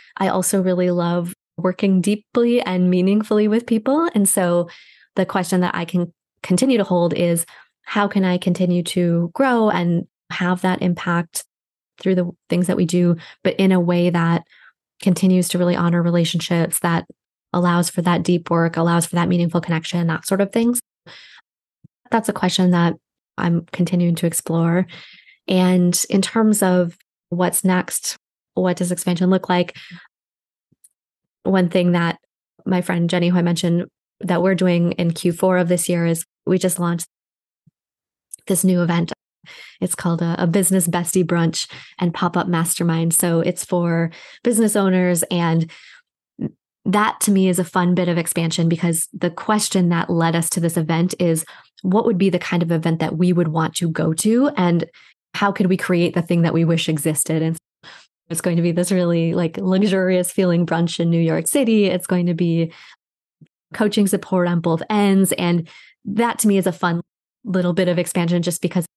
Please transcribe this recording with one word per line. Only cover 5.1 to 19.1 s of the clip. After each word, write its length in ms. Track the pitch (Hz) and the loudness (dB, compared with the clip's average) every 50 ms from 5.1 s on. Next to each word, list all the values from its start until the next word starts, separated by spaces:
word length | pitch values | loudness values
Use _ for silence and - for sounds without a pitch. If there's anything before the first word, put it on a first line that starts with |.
| _ | _
the 100 | - 190 | -2 -2
question 340 | 185 - 196 180 175 196 180 | 0 -2 -4 -2 0 0 0
that 140 | 180 175 - | 0 0 -2
I 100 | - 170 | -4 -6
can 300 | 165 - 180 175 170 - _ _ _ _ _ | -4 -2 -2 -2 -4 -8 _ _ _ _ _
continue 360 | - - 185 180 262 269 254 214 | -2 0 2 2 4 2 2 2
to 60 | 196 | 2
hold 280 | - 185 175 175 170 | 2 2 0 2 0
is, 320 | 170 - 175 170 170 170 170 - - - - _ _ _ | 0 0 0 0 0 -2 -4 -8 -14 -20 -20 _ _ _
how 260 | _ - - 214 208 196 | _ -6 -2 -2 -2 0
can 160 | - 202 190 | 0 0 0
I 140 | 185 180 180 | 2 0 0
continue 440 | - 185 175 175 185 175 175 180 170 | 0 -2 0 0 0 0 2 0 -2
to 460 | - - 185 175 175 170 170 170 170 - | -2 -2 0 0 2 2 0 0 -2 -2
grow 340 | - 277 262 247 233 220 214 | 0 0 2 2 2 2 2
and 380 | - - 175 175 170 170 - - _ _ _ _ | 2 0 0 0 0 -2 -2 -6 _ _ _ _
have 320 | - - 180 175 185 180 | -6 -4 -2 -2 -2 0
that 180 | - 185 180 - | 0 -2 0 0
impact 640 | - 180 175 - - 175 170 170 170 - - - - - _ _ _ _ _ _ _ _ _ _ | 0 -2 -2 -2 -2 -2 -2 -2 -4 -6 -10 -12 -12 -12 _ _ _ _ _ _ _ _ _ _
through 140 | - 185 190 | -2 0 0
the 160 | 180 175 175 - _ _ _ | 0 -2 -4 -6 _ _ _
things 200 | 175 175 180 180 | -2 0 0 0
that 80 | 180 | 0
we 100 | - 180 | 0 0
do, 300 | 160 175 180 175 175 170 165 - - - _ _ | 0 2 2 2 2 2 0 -4 -16 -20 _ _
but 100 | 185 - | -4 0
in 160 | - 196 190 | 2 2 4
a 80 | 190 180 | 4 4
way 280 | 175 170 175 175 175 180 | 2 2 2 2 2 2
that 360 | 170 170 165 165 170 165 - _ _ - - - _ _ _ _ _ _ | 2 2 2 2 0 0 -2 _ _ -20 -20 -20 _ _ _ _ _ _
continues 460 | - 190 175 - - 185 185 180 180 - | 0 0 2 4 4 4 4 4 2 0
to 80 | - 180 | 0 0
really 180 | 180 175 175 | 0 0 0
honor 260 | - 170 170 175 175 | 0 0 0 0 2
relationships, 760 | 170 170 170 175 170 165 - 170 - - 180 170 165 160 - - | 0 2 2 0 0 0 -2 -4 -4 -2 0 0 0 -2 -2 -4
that 260 | - 175 165 165 - - - _ _ _ _ _ _ _ | -2 -2 -2 -2 -4 -6 -18 _ _ _ _ _ _ _
allows 380 | - 180 175 180 175 175 170 - | -4 0 0 2 2 2 0 0
for 100 | - - | -2 -2
that 220 | 165 175 175 180 | 0 0 0 0
deep 260 | 165 - 180 175 170 - | 2 0 0 0 0 -2
work, 300 | 170 165 165 165 170 185 | 0 0 0 0 0 0
allows 260 | 165 170 170 170 165 | 0 2 2 0 0
for 120 | - | 0